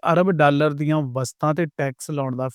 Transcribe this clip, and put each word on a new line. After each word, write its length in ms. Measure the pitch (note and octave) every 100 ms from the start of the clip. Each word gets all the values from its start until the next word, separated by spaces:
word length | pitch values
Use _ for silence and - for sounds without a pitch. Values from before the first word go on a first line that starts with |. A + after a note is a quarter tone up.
| E3+
ਅਰਬ 180 | E3 F#3
ਡਾਲਰ 400 | D#3+ D3 C#3+ D3+
ਦੀਆਂ 280 | D3 D3+ D#3 C3+
ਵਸਤਾਂ 420 | B2+ B2+ - D3+
ਤੇ 120 | D3+ D#3+
ਟੈਕਸ 420 | - C#3 B2+ -
ਲਾਉਣ 260 | D3 C3 B2
ਦਾ 120 | C3